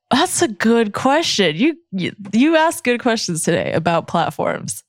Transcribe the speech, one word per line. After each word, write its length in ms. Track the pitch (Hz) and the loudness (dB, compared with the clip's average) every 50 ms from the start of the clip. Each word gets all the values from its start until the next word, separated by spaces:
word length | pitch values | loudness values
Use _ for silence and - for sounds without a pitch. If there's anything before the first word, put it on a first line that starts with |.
| _ - - | _ -2 0
That's 280 | 262 349 370 - - | 0 0 0 0 0
a 60 | 349 277 | -2 -2
good 440 | 208 - - 220 233 233 233 208 202 | -2 0 0 2 2 2 2 0 -2
question. 600 | - - 262 277 320 330 - - - 190 165 151 | -2 0 2 2 2 0 0 0 0 0 0 2
You, 200 | 160 240 330 302 - _ _ | 2 0 0 0 -2 _ _
you, 220 | - 190 170 - - - 190 196 196 | -6 -4 -4 -4 -6 -8 -8 -2 2
you 220 | 226 262 320 330 | 2 4 4 4
asked 280 | 311 311 330 320 - - | 4 2 2 0 -2 -2
good 180 | 254 240 240 - | -2 -2 0 0
questions 400 | 240 226 226 - - 170 160 - | 0 0 0 -2 -4 -4 -4 -2
today 300 | - 170 98 78 - - | 0 0 0 0 -2 -2
about 340 | - 160 175 170 165 - | 0 0 0 0 0 -2
platforms. 800 | - - 170 160 - - - 175 - 165 - - - - - - | -2 -2 -2 -2 -2 -2 -4 -2 -2 -2 -4 -6 -10 -12 -14 -14